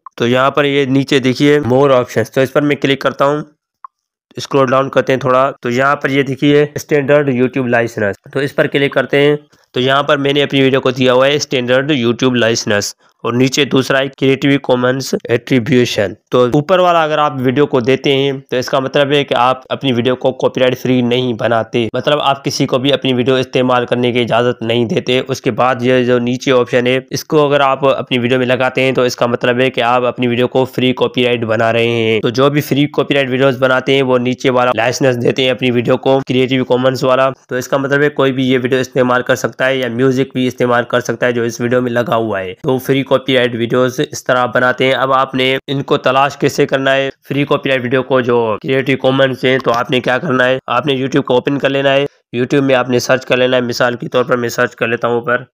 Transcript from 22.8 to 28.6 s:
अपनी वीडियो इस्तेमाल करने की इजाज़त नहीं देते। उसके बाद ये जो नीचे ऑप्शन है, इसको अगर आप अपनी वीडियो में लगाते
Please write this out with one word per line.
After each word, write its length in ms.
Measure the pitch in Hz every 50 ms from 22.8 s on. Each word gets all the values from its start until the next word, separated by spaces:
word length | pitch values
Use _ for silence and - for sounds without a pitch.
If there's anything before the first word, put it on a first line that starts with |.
| 123 143
अपनी 220 | 135 127 - 135 127
वीडियो 260 | 123 123 135 131 131
इस्तेमाल 460 | 131 - - 135 127 127 127 123 120
करने 280 | - 123 123 123 123 117
की 80 | 123
इजाज़त 380 | 120 107 120 117 123 123 120 - 113
नहीं 240 | 113 117 120 120
देते। 320 | 110 185 135 - - 123 131 - -
उसके 220 | 131 - - 139 113
बाद 300 | 104 123 127 131 120 120
ये 200 | 127 127 127 123
जो 140 | 120 127 123
नीचे 300 | 120 120 127 127 - 135 131
ऑप्शन 340 | 123 123 - - 127 123
है, 180 | 123 127 131 127 - -
इसको 320 | - - - 160 156 147
अगर 180 | 143 139 143 143
आप 220 | 135 135 131 147
अपनी 320 | 135 135 - - - 135 123
वीडियो 200 | 117 120 127 127
में 80 | 127
लगाते 360 | 120 127 117